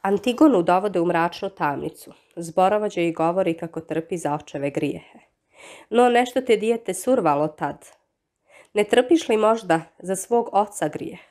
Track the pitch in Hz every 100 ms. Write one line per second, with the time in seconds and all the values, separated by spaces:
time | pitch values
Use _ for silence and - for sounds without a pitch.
0 | 196 202 - 240 311 214 175 180 208 185
1 | 170 165 170 - 196 - 151 139 147 -
2 | - - _ - 170 175 185 208 214 185
3 | 170 160 160 180 180 165 170 165 160 160
4 | 160 180 156 147 - 147 143 147 143 160
5 | - - _ _ _ _ - - - 226
6 | 247 240 247 262 254 214 214 226 226 185
7 | - 262 165 143 151 - 147 147 - _
8 | _ _ _ _ _ _ _ 208 208 233
9 | 254 320 - 220 214 226 190 165 160 _
10 | 180 190 - 233 226 196 208 - 156 -
11 | - - -